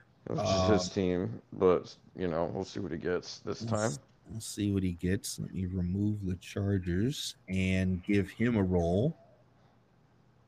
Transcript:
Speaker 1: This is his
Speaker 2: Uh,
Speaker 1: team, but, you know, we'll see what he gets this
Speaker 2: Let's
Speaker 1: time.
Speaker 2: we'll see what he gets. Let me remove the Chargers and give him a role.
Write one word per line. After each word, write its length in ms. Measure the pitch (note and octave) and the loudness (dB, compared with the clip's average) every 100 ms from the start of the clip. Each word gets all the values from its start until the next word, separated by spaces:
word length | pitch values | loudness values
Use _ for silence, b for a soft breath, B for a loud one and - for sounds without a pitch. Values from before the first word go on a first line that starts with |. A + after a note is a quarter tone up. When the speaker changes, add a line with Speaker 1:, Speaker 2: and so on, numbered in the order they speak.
| _ _ - | _ _ -8
Speaker 1:
This 240 | - G2+ | -2 2
is 100 | F#2+ F#2 | 4 4
his 220 | G2+ F2+ | 4 2
Speaker 2:
Uh, 0 | |
Speaker 1:
team, 540 | G#2 F#2 F2+ G2+ A2+ - | 0 0 0 -2 -6 -12
but, 400 | G2+ F#2+ E2 - - - - | 2 4 4 0 -14 -16 -6
you 120 | F2+ | -2
know, 180 | D#2+ E2+ | 0 -2
we'll 100 | F#2+ | -4
see 160 | F#2 - | -6 -6
what 120 | F#2 | -6
he 60 | E2 | -4
gets 420 | F2 F2 - - | -2 -2 -4 -10
this 240 | - G2 | -8 -6
Speaker 2:
Let's 60 | A2+ | -2
Speaker 1:
time. 280 | A2 A2 C#3 - _ - | 0 0 -2 -12 _ -14
Speaker 2:
we'll 100 | A2 | -12
see 320 | - - G#2 | -8 -2 0
what 100 | G2 | 2
he 100 | F#2 | 0
gets. 460 | E2+ F2 G2+ - - | 0 -2 -2 -4 -8
Let 140 | G2 | -8
me 140 | E2 F#2 | -4 -4
remove 580 | F#2 F2 G2 G#2 G#2 | -2 0 0 0 -2
the 120 | F#2+ F2+ | -4 -6
Chargers 1000 | - G2+ G2 G2 F2 F2 A#2 D3+ - - - | -6 -4 0 0 0 0 0 -2 -8 -10 -4
and 540 | F#2+ F#2+ F#2 F#2 F2+ | 0 2 2 2 0
give 260 | F#2+ G2+ F2+ | 2 2 2
him 260 | - A#2 A2+ | 0 2 2
a 60 | |
role. 540 | F#2 F2+ E2+ F#2 C#3+ - - - _ _ _ _ _ _ _ _ _ _ | 4 4 4 4 2 -2 -12 -20 _ _ _ _ _ _ _ _ _ _